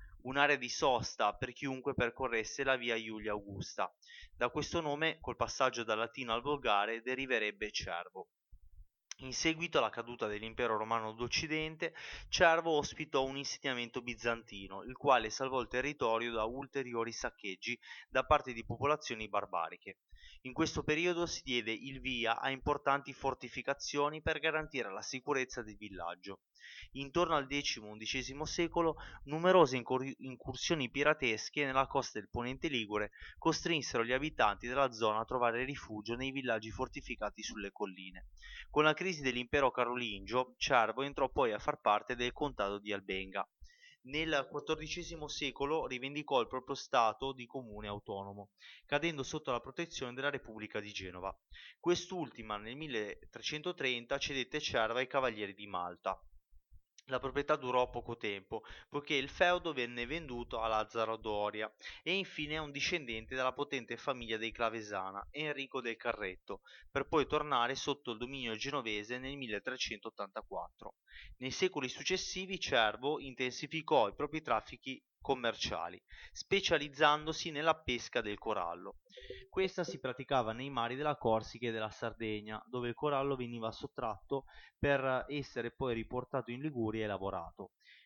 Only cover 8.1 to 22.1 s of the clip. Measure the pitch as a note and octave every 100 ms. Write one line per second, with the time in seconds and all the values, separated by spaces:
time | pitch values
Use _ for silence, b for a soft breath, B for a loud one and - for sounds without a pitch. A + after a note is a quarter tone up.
8.1 | F#2+ - _ _ - - - - _ -
9.1 | - C3 - D#3+ D#3+ E3+ D#3+ A2 - A#2
10.1 | A#2+ A2 G#2 A2 A2+ A#2+ A2 A2 A#2 A2
11.1 | A2 A#2+ - D#3 D#3 D#3 D#3+ E3 - B
12.1 | B B - F3 E3 E3 D3+ C#3+ - D3+
13.1 | C#3 C3+ C3+ C#3 - C#3+ B2 A#2 C3 A#2+
14.1 | A2+ A#2 A#2 G#2+ G2 F#2+ G2 A#2 B2+ C#3+
15.1 | B2+ A2 - C3 C3 A#2 B2 C#3 C#3+ A#2
16.1 | A2+ A#2 A2+ A2 C3 C#3 C#3 B2 A#2 A2+
17.1 | A2+ B2 - G2+ F#2 - A#2+ B B B
18.1 | C3 - D3+ C3 A#2 - A#2 C#3 D3+ -
19.1 | A2+ G#2+ G2+ G2 F2 E2 F2 G2 - _
20.1 | B B B C3 B2+ D#3+ D#3+ D3 D3+ F3
21.1 | E3+ E3+ - C3+ B2 A2 A2+ C3+ C3+ C3